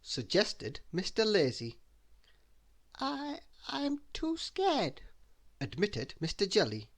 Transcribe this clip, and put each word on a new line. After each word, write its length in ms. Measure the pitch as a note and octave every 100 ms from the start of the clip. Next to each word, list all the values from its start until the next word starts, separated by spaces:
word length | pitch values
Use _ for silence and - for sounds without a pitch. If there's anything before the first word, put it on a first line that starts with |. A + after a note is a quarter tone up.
suggested 800 | - - A2+ E3+ G#3+ - C#3+ C#3+ -
Mister 320 | E3+ F#3 -
Lazy. 560 | A3 G#3 C3+ A#2 A#2 - - - _ - - - _ - _ - _ -
I, 400 | C4+ C#4+ D4 C#4+ - - -
I'm 320 | - C#4+ C#4+ -
too 240 | - D#4+
scared, 680 | E4 - - F#4+ D4 D3+ - - - - - - -
admitted 540 | - B2 G3+ C3 B2 -
Mister 260 | D#3+ -
Jelly. 440 | G3 G#3 C3+ A2 G#2+